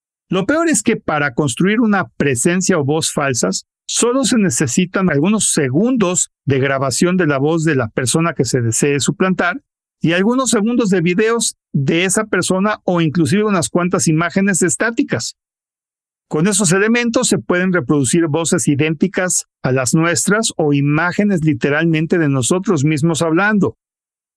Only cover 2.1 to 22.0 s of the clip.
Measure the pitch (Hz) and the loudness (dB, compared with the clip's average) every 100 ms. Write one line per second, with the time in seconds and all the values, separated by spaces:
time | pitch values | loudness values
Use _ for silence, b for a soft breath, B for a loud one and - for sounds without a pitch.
2.1 | - 139 127 175 180 185 180 135 156 147 | -2 -2 0 0 0 0 0 0 -2 -2
3.1 | - 139 123 185 185 - _ - - 233 | -2 -2 -2 -2 -4 -10 _ -8 -2 0
4.1 | 262 254 240 185 120 143 - 180 202 185 | 0 0 0 0 0 -2 0 -2 0 0
5.1 | 143 180 220 - - 135 139 233 262 180 | 2 0 0 0 0 0 0 0 0 0
6.1 | 180 - _ - 139 139 135 135 127 175 | -2 -4 _ -2 0 0 0 -2 0 2
7.1 | 185 160 135 147 165 160 139 113 - 127 | 2 2 2 0 0 0 0 -2 -2 -2
8.1 | 165 170 156 131 135 117 107 147 143 - | 0 0 -2 -2 -2 -2 0 0 0 -2
9.1 | 143 185 185 180 262 - _ _ _ 160 | 0 0 0 -2 -4 -12 _ _ _ 0
10.1 | 175 196 254 247 233 214 247 220 190 165 | 2 2 0 0 0 0 0 0 2 2
11.1 | 175 220 233 - - _ 151 135 165 190 | 0 0 0 -4 -8 _ -4 0 0 0
12.1 | 202 214 190 - 185 208 214 - 175 160 | -2 -2 -2 0 0 0 -2 -2 0 0
13.1 | 151 143 196 214 190 147 180 175 185 147 | 2 2 2 2 0 0 -2 0 0 0
14.1 | 156 170 190 196 180 180 - 226 233 285 | 0 0 0 0 2 0 0 -2 -2 -2
15.1 | 131 - - _ _ _ _ _ _ _ | -4 -6 -14 _ _ _ _ _ _ _
16.1 | _ - 151 190 208 185 190 214 240 240 | _ -6 -2 0 0 2 2 2 0 0
17.1 | 262 240 202 - 180 190 180 123 147 131 | -2 0 -2 0 -2 0 0 0 0 2
18.1 | 170 165 156 165 175 151 139 160 160 190 | 0 0 -2 0 0 0 0 0 0 -2
19.1 | - 185 - - _ 135 131 127 160 165 | -2 -2 -4 -6 _ -2 0 0 2 2
20.1 | 160 - 208 226 - 156 143 143 151 175 | 0 0 0 -2 -2 0 2 2 0 0
21.1 | 175 208 180 156 131 143 147 170 156 | 0 0 0 0 0 0 0 2 0